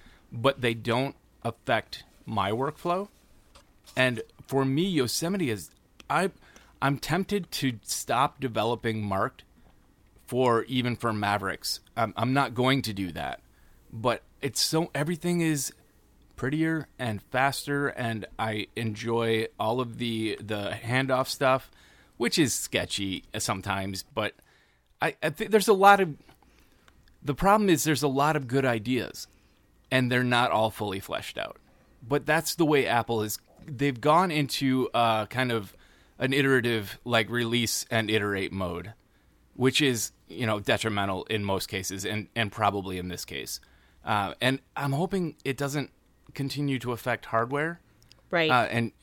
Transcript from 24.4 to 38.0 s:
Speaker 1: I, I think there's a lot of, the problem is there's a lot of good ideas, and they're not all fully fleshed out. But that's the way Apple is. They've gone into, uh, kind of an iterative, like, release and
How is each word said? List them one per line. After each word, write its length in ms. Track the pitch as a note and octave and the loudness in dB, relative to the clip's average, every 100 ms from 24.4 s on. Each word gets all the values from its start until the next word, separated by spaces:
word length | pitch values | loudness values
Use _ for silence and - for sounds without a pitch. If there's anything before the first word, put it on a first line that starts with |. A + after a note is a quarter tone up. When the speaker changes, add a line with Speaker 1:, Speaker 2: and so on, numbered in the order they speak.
| _ _ _ _ _ - | _ _ _ _ _ -4
Speaker 1:
I, 140 | D#3+ - | -4 -2
I 80 | D#3 | -4
think 220 | - G#3 | -4 2
there's 160 | G#3+ G3 | 4 6
a 40 | |
lot 280 | G3 G3 G3+ | 8 10 8
of, 160 | F#3 C#3 - _ _ _ _ _ _ _ _ _ | 6 -4 -14 _ _ _ _ _ _ _ _ _
the 140 | - C3+ | -6 0
problem 340 | F#3 G#3+ G#3 | 4 6 6
is 140 | D#3 | 4
there's 180 | D#3 D3 | 4 2
a 60 | D3 | 2
lot 260 | C3 C#3+ | 2 2
of 140 | D3+ B2+ | 2 0
good 160 | C3 | 0
ideas, 640 | C3 A#2 G#2+ B2+ G2 - - _ _ _ _ _ - | 2 0 0 0 -2 -8 -16 _ _ _ _ _ -2
and 180 | C3 B2 | 0 2
they're 140 | B2 | 2
not 260 | B2 B2 A#2+ | 4 4 4
all 200 | F#2 A2 | 4 2
fully 280 | - G#2 G2 | 0 -4 -4
fleshed 400 | - B1+ - - | -4 -6 -6 -8
out. 200 | G1+ - _ _ _ _ | -8 -10 _ _ _ _
But 240 | A2 C#3+ C3 | -2 -2 2
that's 300 | D#3 - - | 0 0 0
the 100 | D#3 | 4
way 180 | D3 | 4
Apple 380 | G#2+ A#2 A2 A2+ | 4 2 2 0
is. 160 | G#2+ - _ - | -2 -6 _ -20
They've 360 | - B2 C#3+ B2 | -12 -2 -2 2
gone 320 | C#3 D#3+ F#3 | 4 4 4
into, 560 | D#3 C#3 - C3+ C3 B2 | 2 -2 0 0 2 2
uh, 340 | A#2+ A#2 A2 G#2+ | 2 2 2 -2
kind 260 | B2 B2+ | -2 -2
of 240 | A#2 G2 - - _ _ - | -2 -6 -14 -20 _ _ -6
an 140 | C3 | -2
iterative, 680 | C3+ C#3 C3 A#2+ A2+ G2 - | 2 4 4 4 0 -2 -10
like, 260 | B2 A#2 G2+ | 0 0 2
release 560 | A#2+ A#2 A#2+ A2+ - - | 0 0 0 0 -2 -2
and 180 | A#2 | -2